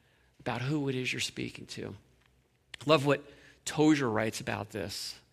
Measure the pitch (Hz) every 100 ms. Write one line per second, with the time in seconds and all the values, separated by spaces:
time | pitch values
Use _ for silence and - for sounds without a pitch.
0 | _ _ _ _ - 117 127 151 139 127
1 | 123 123 - - 120 - - - - 101
2 | - _ _ _ _ _ _ - - 156
3 | 139 139 - - - - - - 156 151
4 | 127 107 110 - 127 107 107 110 92 -
5 | - - _